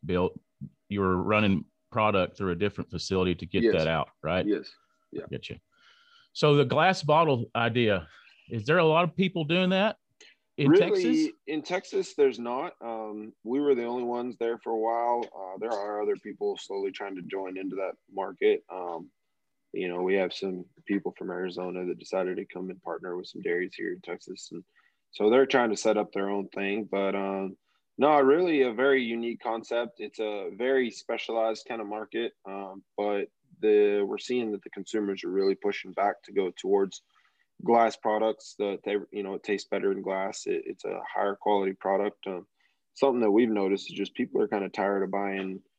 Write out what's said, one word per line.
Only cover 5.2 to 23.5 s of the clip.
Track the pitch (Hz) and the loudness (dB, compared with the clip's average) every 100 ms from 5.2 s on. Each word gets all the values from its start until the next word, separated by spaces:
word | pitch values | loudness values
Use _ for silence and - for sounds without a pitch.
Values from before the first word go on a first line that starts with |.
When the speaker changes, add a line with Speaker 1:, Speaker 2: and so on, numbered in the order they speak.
| - | -10
Speaker 1:
Get | 65 - | -10 -10
you. | - _ _ _ _ _ _ _ | -16 _ _ _ _ _ _ _
So | - 151 143 | 2 4 6
the | 127 | 4
glass | 127 175 185 | 4 4 4
bottle | 147 151 165 127 117 117 | 4 4 4 2 0 0
idea, | 117 117 113 98 82 - _ _ - | 0 4 4 2 -2 -16 _ _ -10
is | 113 107 | -4 2
there | 175 | 4
a | 160 | 6
lot | 160 175 | 4 2
of | - | 2
people | 185 175 147 | 0 0 0
doing | 175 185 | 2 2
that | 190 214 - _ _ - _ _ - | 2 0 -2 _ _ -20 _ _ 0
in | 139 | 6
Speaker 2:
Really, | - | 6
Speaker 1:
Texas? | 170 392 175 156 156 - - | 6 4 2 2 2 -2 -8
Speaker 2:
in | 151 | -6
Texas, | 151 180 - 196 180 - | -4 -4 -2 -4 -2 2
there's | 135 117 | 2 2
not. | 120 127 170 - | -4 -4 -6 -8
Um, | 117 113 107 107 107 - 110 | -10 -8 -8 -10 -14 -12 -4
we | 135 | 0
were | 143 | 4
the | 123 117 | 2 2
only | 123 | -4
ones | 120 120 123 110 | -4 -4 -6 -4
there | 117 117 | -4 -4
for | - | -4
a | 113 | -2
while. | 113 117 120 120 110 | 0 0 0 0 -4
Uh, | - 92 98 | -10 -12 -8
there | 110 | -4
are | 107 104 104 | -4 -4 -2
other | 104 95 | -2 -2
people | 107 - 104 95 | -6 -6 -4 -4
slowly | - 98 98 | -8 -6 -6
trying | 95 101 92 | -6 -10 -10
to | |
join | 87 95 95 92 | -8 -8 -8 -8
into | 95 95 | -8 -6
that | 95 - _ | -6 -8 _
market. | 98 95 92 107 98 - | -8 -8 0 2 2 -2
Um, | 92 87 82 - _ _ _ _ _ _ | -10 -8 -8 -12 _ _ _ _ _ _
you | - 90 | -6 -4
know, | 87 | -2
we | 92 98 | 0 2
have | 90 | 0
some | - 98 92 87 _ - | -2 -6 -6 -10 _ -4
people | 101 98 - | -4 -4 -8
from | 92 | -8
Arizona | 90 90 87 92 90 90 | -6 -6 -6 -8 -6 -6
that | 85 | -8
decided | - 95 92 90 | -6 -4 -2 -4
to | 101 | -8
come | 92 92 | -10 -10
and | 92 | -10
partner | - - 92 90 | -10 -10 -8 -10
with | - | -10
some | - | -8
dairies | 90 | -4